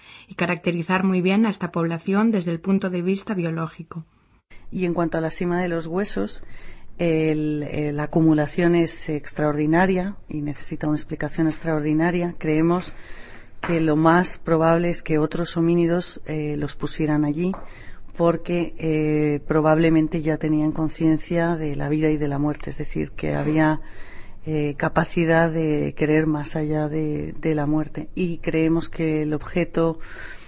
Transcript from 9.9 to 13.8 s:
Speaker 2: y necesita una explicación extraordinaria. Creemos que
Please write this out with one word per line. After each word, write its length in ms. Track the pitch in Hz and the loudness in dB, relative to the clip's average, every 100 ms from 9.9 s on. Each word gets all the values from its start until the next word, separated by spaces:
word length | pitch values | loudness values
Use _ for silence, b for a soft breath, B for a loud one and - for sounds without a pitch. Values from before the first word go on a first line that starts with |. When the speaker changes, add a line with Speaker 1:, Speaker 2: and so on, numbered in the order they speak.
| 185 190 196 - | 2 -2 -8 -8
Speaker 2:
y 120 | 151 | -6
necesita 480 | 147 143 - 156 151 | -6 -6 -8 -4 -2
una 80 | 151 | -2
explicación 500 | - 156 147 - 160 | -4 -6 -4 0 0
extraordinaria. 880 | - 165 156 151 156 170 175 175 170 | 0 -2 0 2 2 2 2 -2 -2
Creemos 540 | 156 156 165 175 - - B B B B B - | 0 4 4 2 -2 -12 B B B B B -8
que 200 | - 165 | 0 2